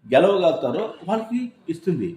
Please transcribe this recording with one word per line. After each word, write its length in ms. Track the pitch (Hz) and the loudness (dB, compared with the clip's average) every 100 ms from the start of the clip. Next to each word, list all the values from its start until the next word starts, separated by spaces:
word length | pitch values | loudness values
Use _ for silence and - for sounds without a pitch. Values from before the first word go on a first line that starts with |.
| 113 | 4
గెలవగలుగుతారో 680 | 131 185 196 175 - 131 147 220 - 170 | 4 6 4 2 2 -2 -4 -6 -10 -4
వాళ్ళకి 320 | 220 220 240 240 _ - | -4 -2 -6 -6 _ -10
ఇస్తుంది. 380 | 165 190 151 98 | -6 -2 -2 -4